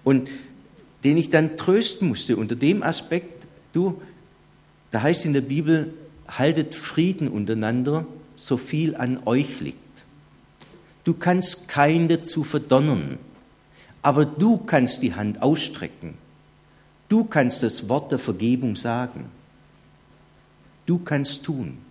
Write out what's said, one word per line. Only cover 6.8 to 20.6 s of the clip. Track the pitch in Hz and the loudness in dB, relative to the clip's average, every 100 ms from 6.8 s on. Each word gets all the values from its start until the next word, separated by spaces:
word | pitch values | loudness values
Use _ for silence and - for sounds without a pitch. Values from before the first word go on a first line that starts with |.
| - - 175 185 143 | -6 0 0 0 -4
untereinander, | 101 101 110 107 123 131 156 160 - - - | -2 -2 -2 0 0 0 -2 -6 -14 -20 -16
so | - 127 | -4 -4
viel | - 151 160 - | -2 -2 -2 -2
an | 123 127 107 | -4 -2 0
euch | 123 147 - | 0 0 -6
liegt. | 71 - - - - - _ _ _ _ - - - _ | -10 -10 -20 -20 -20 -20 _ _ _ _ -20 -20 -20 _
Du | - 160 | -2 0
kannst | 175 180 180 - - | 2 2 0 -6 -4
keinen | 143 147 165 165 | 4 4 4 4
dazu | 165 165 160 | 2 0 -4
verdonnern, | 147 151 151 175 151 110 71 64 - - _ _ _ - - - | -2 -4 4 4 6 0 -2 -10 -14 -20 _ _ _ -20 -20 0
aber | 143 139 147 | 2 4 2
du | 147 208 220 | 2 2 2
kannst | - 147 123 - | 4 4 4 0
die | 127 101 | -4 -2
Hand | 104 104 | -4 0
ausstrecken. | 135 151 - - - - 82 76 _ _ _ _ _ _ _ _ _ | 0 0 -2 -8 -12 -12 -16 -16 _ _ _ _ _ _ _ _ _
Du | 220 | 2
kannst | 220 156 123 - | 4 2 2 2
das | 113 - 101 | -2 -4 -2
Wort | 135 147 | -2 -2
der | 131 | -4
Vergebung | - 90 113 123 123 98 | -4 -2 0 0 0 -4
sagen. | 123 117 123 - 64 - _ _ _ _ _ _ _ _ _ _ _ _ | -4 -4 -6 -10 -16 -18 _ _ _ _ _ _ _ _ _ _ _ _